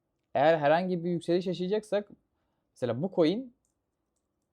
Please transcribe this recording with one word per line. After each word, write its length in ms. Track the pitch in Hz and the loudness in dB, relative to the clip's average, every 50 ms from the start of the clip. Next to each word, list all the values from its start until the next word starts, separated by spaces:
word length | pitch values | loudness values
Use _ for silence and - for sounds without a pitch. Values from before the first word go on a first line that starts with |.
| _ _ _ _ _ _ - | _ _ _ _ _ _ 0
Eğer 240 | 117 139 160 165 156 | 2 4 4 4 4
herhangi 460 | 147 143 156 175 185 185 185 170 165 | 4 2 2 2 2 -2 -4 -4 -2
bir 60 | 180 | -4
yükseliş 360 | 175 160 - - 170 185 175 | -4 -4 -2 0 0 0 0
yaşayacaksak 640 | 190 175 156 180 180 208 214 214 - 190 208 208 - - _ _ _ _ _ _ _ _ _ _ _ _ | -2 -4 -4 -4 -4 -4 -4 -4 -2 -4 -4 -4 -6 -14 _ _ _ _ _ _ _ _ _ _ _ _
mesela 280 | - 127 120 113 123 | -6 -4 -4 -2 -2
bu 100 | 165 190 - | -4 -2 0
coin, 420 | 190 165 151 185 233 269 240 - _ _ _ _ _ _ _ _ _ _ _ _ _ _ _ _ _ _ _ | 2 2 2 2 -2 -6 -10 -16 _ _ _ _ _ _ _ _ _ _ _ _ _ _ _ _ _ _ _